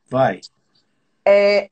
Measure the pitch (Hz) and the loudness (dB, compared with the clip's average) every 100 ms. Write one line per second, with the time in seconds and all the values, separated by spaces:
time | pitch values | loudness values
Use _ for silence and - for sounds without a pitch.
0 | - 127 127 95 - _ _ _ _ _ | -10 -4 -2 -4 -16 _ _ _ _ _
1 | _ _ - 202 202 202 202 | _ _ 0 2 2 -2 -4